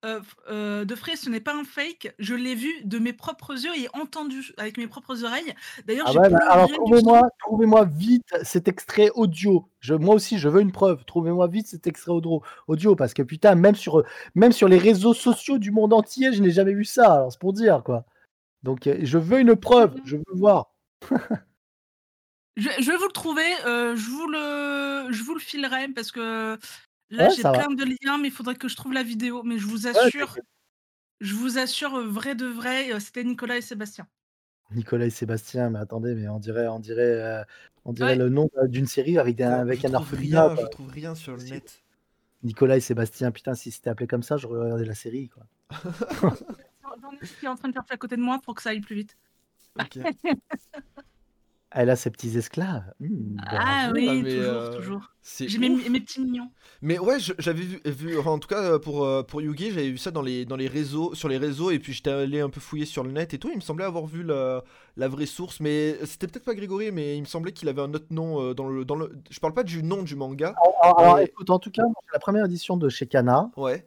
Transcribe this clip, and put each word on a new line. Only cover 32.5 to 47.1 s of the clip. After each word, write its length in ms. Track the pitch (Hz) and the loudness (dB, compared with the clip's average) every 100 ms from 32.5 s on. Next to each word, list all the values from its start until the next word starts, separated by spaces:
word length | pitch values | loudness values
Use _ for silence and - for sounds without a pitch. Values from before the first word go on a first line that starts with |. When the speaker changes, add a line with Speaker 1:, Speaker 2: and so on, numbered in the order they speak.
| 233 240 262 269 | -8 -4 -4 -4
Speaker 1:
euh, 80 | 214 | -6
c'était 240 | 208 - 247 | -8 -8 -6
Nicolas 320 | 247 240 240 | -6 -6 -6
et 40 | |
Sébastien. 460 | 240 226 208 - 175 _ _ _ _ _ _ | -8 -12 -12 -14 -20 _ _ _ _ _ _
Speaker 2:
Nicolas 340 | 110 110 120 120 | -8 -4 -2 -2
et 40 | |
Sébastien, 600 | 110 110 113 - 127 120 | -4 -6 -6 -6 -4 -4
mais 100 | 107 | -4
attendez, 360 | 104 113 117 117 | -8 -8 -6 -6
mais 140 | 104 | -6
on 100 | 107 | -8
dirait, 300 | 104 113 117 | -8 -4 -4
on 100 | 113 | -6
dirait, 220 | 107 113 | -8 -2
euh, 420 | 120 117 110 110 104 - _ _ | 0 0 -4 -8 -12 -20 _ _
on 80 | - | -14
dirait 200 | 120 127 | -4 0
Speaker 1:
Ouais. 40 | 127 | 2
Speaker 2:
le 140 | 127 | 2
nom, 200 | 135 156 135 | 2 0 0
euh, 100 | 131 | -2
d'une 180 | 123 139 | 0 -4
série 300 | - 135 170 | -2 0 2
avec 180 | 123 120 | 2 0
des, 80 | |
Speaker 3:
Putain, 160 | 123 123 | 0 0
Speaker 2:
avec 220 | 123 127 | -2 -2
Speaker 3:
je 60 | 131 | -2
Speaker 2:
un 20 | |
Speaker 3:
trouve 240 | 131 151 | -2 -4
Speaker 2:
orphelinat, 340 | 135 139 156 156 | -6 0 4 4
Speaker 3:
rien, 80 | 156 | 4
Speaker 2:
quoi. 80 | |
Speaker 3:
je 60 | 113 | -6
trouve 200 | - 135 | -8 -16
rien 220 | 131 160 | -14 -12
sur 200 | 160 - | -12 -14
le 60 | 123 | -16
Speaker 2:
Si. 120 | 123 | -14
Speaker 3:
net. 320 | 135 - - _ _ _ _ _ _ | -16 -16 -20 _ _ _ _ _ _
Speaker 2:
Nicolas 360 | 120 110 131 131 | -10 2 4 4
et 20 | |
Sébastien, 520 | - 117 113 - 127 | 2 -4 -4 -4 -6
putain, 220 | 110 - | -4 -8
si 160 | 123 - | -10 -10
c'était 200 | - - | -12 -10
appelé 180 | 113 117 | -8 -6
comme 160 | 123 | -6
ça, 140 | 117 147 | -4 -6
j'aurais 240 | 123 117 | -6 -6
regardé 240 | 117 117 110 | -4 -4 -6
la 100 | 104 | -8
série, 320 | 117 120 127 | -10 -10 -12
quoi. 160 | _ 113 _ _ | _ _ _ _
Speaker 3:
<laughs> 100 | - 180 170 233 311 180 - - - _ _ 269 262 | -16 -14 -10 -10 -2 -2 -2 -12 -20 _ _ -20 -20
Speaker 1:
J'en 100 | 277 | -20